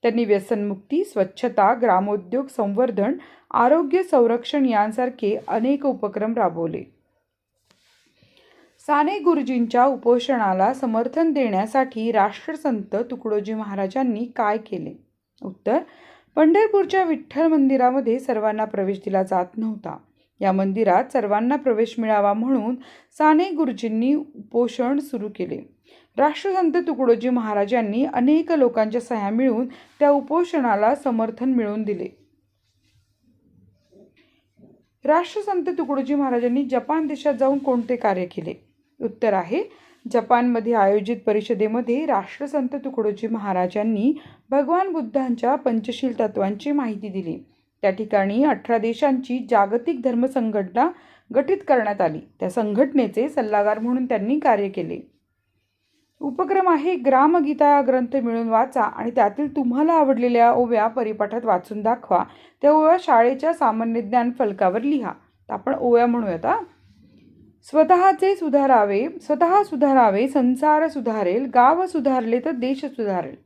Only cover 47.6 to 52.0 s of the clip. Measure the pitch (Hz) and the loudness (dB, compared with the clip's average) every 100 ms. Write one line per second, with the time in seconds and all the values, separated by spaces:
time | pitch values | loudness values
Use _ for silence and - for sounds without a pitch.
47.6 | _ _ 202 190 214 208 196 208 285 262 | _ _ -2 -2 -2 0 0 2 2 0
48.6 | - 233 220 226 294 269 262 247 214 226 | 0 0 0 0 0 0 -2 -6 0 2
49.6 | 202 226 233 285 247 233 254 262 226 214 | 2 0 -2 -2 -2 0 0 -2 -2 -2
50.6 | 190 185 302 359 - _ _ 247 277 392 | -4 0 0 -2 -20 _ _ -2 0 -2
51.6 | - 262 214 202 | 2 0 2 0